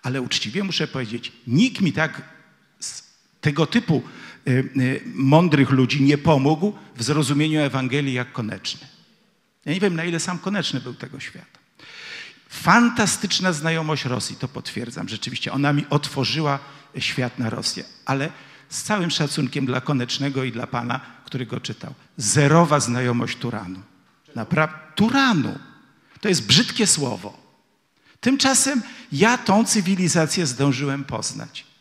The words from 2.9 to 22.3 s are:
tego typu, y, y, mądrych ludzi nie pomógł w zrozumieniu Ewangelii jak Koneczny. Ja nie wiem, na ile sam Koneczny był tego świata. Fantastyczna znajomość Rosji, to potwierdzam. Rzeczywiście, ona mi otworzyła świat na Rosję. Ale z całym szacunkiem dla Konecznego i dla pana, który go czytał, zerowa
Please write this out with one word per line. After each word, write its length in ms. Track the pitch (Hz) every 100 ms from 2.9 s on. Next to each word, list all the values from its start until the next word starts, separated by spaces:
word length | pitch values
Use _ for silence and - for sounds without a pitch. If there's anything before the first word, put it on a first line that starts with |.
| - - _ _ _
tego 260 | 151 147 156
typu, 360 | 233 - 139 - - - - -
y, 20 | 127 127 135
y, 260 | 127 139 -
mądrych 560 | - 135 156 175 143 131
ludzi 320 | 135 123 151
nie 160 | 139 143
pomógł 540 | 143 147 135 156 202 208 - 120
w 60 |
zrozumieniu 580 | 113 151 131 143 156 156
Ewangelii 540 | 143 135 127 139 139
jak 180 | 123 120
Koneczny. 540 | - 110 95 - - - _ _ _ _ _ _ _
Ja 80 | -
nie 80 | 180
wiem, 160 | 202 165
na 80 |
ile 160 | 170 170
sam 180 | 165 175
Koneczny 420 | 190 202 156 131
był 140 | -
tego 260 | - - 135
świata. 380 | - 175 - _ _ _ - - - - - - _
Fantastyczna 1040 | - 165 208 240 240 208 - 190 - 185
znajomość 520 | 151 160 165 156 151
Rosji, 320 | 135 123 - -
to 120 | 127
potwierdzam. 600 | 120 - - 120 - -
Rzeczywiście, 440 | 110 - - -
ona 200 | 139 143
mi 140 | 143 -
otworzyła 680 | 147 - 139 127 143 151 139 - - - -
świat 400 | - - 123 -
na 120 | 113
Rosję. 340 | 110 - - - -
Ale 260 | - 135 151 - - - _
z 140 | -
całym 280 | - 214 170
szacunkiem 560 | - 147 - 131 147 120
dla 140 | 127
Konecznego 640 | - 143 120 - 139 135
i 80 | 131
dla 140 | 117 117
pana, 340 | 123 120 127 - -
który 220 | - 131 117
go 140 | 117
czytał, 340 | - 113 - - _ -
zerowa 640 | 107